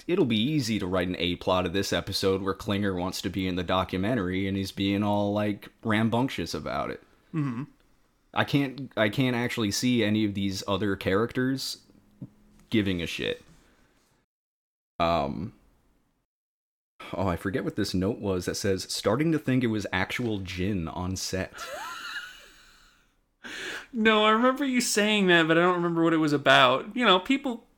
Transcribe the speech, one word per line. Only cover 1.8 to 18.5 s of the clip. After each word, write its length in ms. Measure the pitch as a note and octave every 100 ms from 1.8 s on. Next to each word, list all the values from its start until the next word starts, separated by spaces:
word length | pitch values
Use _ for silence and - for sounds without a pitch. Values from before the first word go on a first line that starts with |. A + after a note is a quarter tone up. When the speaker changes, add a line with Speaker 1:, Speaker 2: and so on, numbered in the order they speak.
| G2
Speaker 1:
episode 480 | F2+ E2+ G2 G2 F#2+
where 120 | G2
Klinger 420 | F#2 - G2 G2+ F2+
wants 260 | F2 F#2
to 80 | G#2
be 180 | F#2 F#2
in 80 | F2+
the 80 |
documentary 840 | F2 F#2 F#2 F#2 G2 B2+ F2+ F#2 G2
and 80 | G2
he's 140 | G2
being 320 | - G2 G2
all, 300 | G#2 G#2 G2+
like, 360 | G#2 G#2 G#2 - -
rambunctious 720 | A2+ G#2+ A2+ A#2 C3 - D#2+
about 360 | D#2 C#2+ C2+ A#1+
it. 140 | - - _ _
Speaker 2:
Mm-hmm. 300 | E3 C#3 A#2 D3 _ _ _ _ _ _
Speaker 1:
I 100 | -
can't, 480 | A2 D3 C#3 B2+ C3+ -
I 140 | G#2+
can't 260 | G#2 C3 A#2+
actually 360 | A#2+ - G#2+
see 320 | G2 B2+ B2
any 200 | G#2 G#2+ G#2+
of 80 |
these 300 | G2+ G2 F#2+ -
other 280 | G2 G#2 F#2+
characters 840 | - F#2+ A#2 - B2+ C3+ - - _ _ _ _ - _ _ _ _
giving 320 | A2+ G2+ F#2
a 60 | E2
shit. 360 | - A1+ G1+ - - _ _ _ _ _ _ _ _ _ _ _ _ _ -
Um, 540 | E2+ E2+ C#2+ C2 G2+ - _ _ _ _ _ _ _ _ _ _ _ _ _ _ -
oh, 140 | F2 F#2+
I 80 | E2+
forget 280 | G2+ G#2+
what 120 | F3+ -
this 180 | G2
note 260 | F#2 F#2 B2+
was 260 | G#2+ F#2
that 100 | F2+